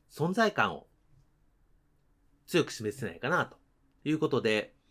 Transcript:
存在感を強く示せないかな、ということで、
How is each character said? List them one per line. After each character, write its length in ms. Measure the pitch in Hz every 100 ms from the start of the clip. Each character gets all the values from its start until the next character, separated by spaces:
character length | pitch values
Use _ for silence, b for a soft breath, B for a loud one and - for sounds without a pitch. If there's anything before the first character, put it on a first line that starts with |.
| _
存 220 | - 165
在 200 | 202 220
感 220 | - 107
を 120 | 76 - _ _ - _ _ _ _ _ _ _ _ _ _ _ _ -
強 180 | -
く 80 | -
示 240 | - 107 113
せ 80 | 110
な 80 |
い 60 | -
か 80 | 131
な、 180 | 170 -
と 120 | - _ _ _ _
い 80 | 143
う 60 | 151
こ 100 | 156
と 120 | 131
で、 340 | 110 107 - _ b